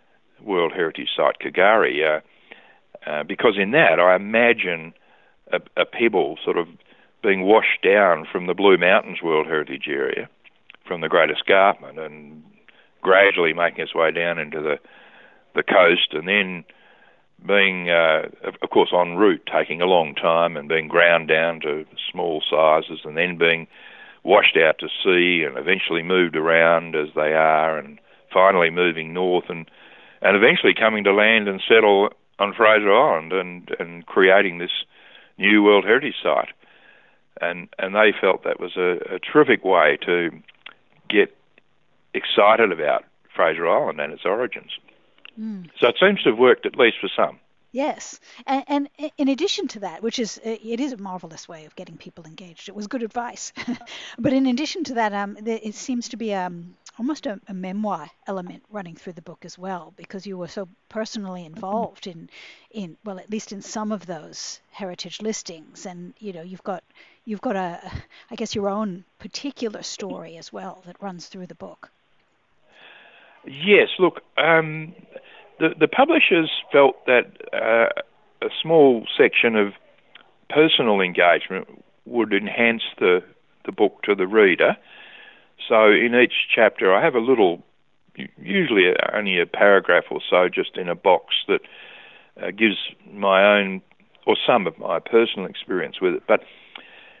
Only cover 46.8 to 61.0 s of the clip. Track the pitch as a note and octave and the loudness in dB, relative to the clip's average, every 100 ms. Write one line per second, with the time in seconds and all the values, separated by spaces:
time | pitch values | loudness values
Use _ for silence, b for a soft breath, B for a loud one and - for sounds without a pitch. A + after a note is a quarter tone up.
46.8 | A#2 - G2 - E2+ - _ _ _ A#3+ | 0 0 -6 -2 -2 -4 _ _ _ -6
47.8 | C#4+ - - - B B B3 C4+ C4+ C#4+ | -6 -6 -14 -20 B B -6 -6 -2 -4
48.8 | C#4+ - D4 - C4+ C4 G4 - D#4 A3 | -4 -8 -12 -4 -2 0 -2 -4 -8 -8
49.8 | F#3+ E3 A3 A#3 A3 - A3+ A3 A3 A#3 | -12 -8 -8 -6 -6 -8 -10 -10 -8 -6
50.8 | C#4+ A#3 G3 F#3 E3 F3+ - D#3+ D#3 - | -6 -8 -12 -12 -14 -20 -20 -20 -20 -20
51.8 | F3 D#3+ F3 - D#3+ D#3+ F3+ D#3+ - G3 | -20 -20 -20 -20 -20 -20 -20 -20 -18 -14
52.8 | G#3 C4 A3+ B3 A#3+ G3+ - - - A#3+ | -10 -8 -8 -8 -10 -12 -16 -12 -10 -10
53.8 | - - - - A#3 C4 C4 B3 D4 G4+ | -12 -20 -18 -6 -2 0 0 0 -4 -6
54.8 | C#4 A#3+ G#3+ G3+ G3+ G#3 G#3+ A3+ G#3+ G#3 | -8 -4 -4 -4 -8 -8 -8 -8 -8 -12
55.8 | - B3 A3+ G#3+ A3+ G3 F3+ F3 F3 F3+ | -8 -8 -8 -10 -6 -6 -6 -10 -18 -20
56.8 | - - B3 D4+ C4+ G3 - F#3+ F#3 G3 | -20 -10 -8 -8 -8 -12 -12 -12 -10 -8
57.8 | G#3+ F3 D3 _ - F#3+ F3+ - _ G#3 | -6 -6 -10 _ -12 -10 -10 -16 _ -16
58.8 | E3+ D#3+ - E3+ F3 D#3+ F3 - F#3 F3+ | -14 -16 -18 -18 -20 -20 -20 -16 -12 -12
59.8 | D#3+ - F3 F#3+ G3+ F#3 E3+ - F3+ _ | -14 -20 -18 -16 -14 -12 -12 -12 -14 _
60.8 | _ A3 | _ -12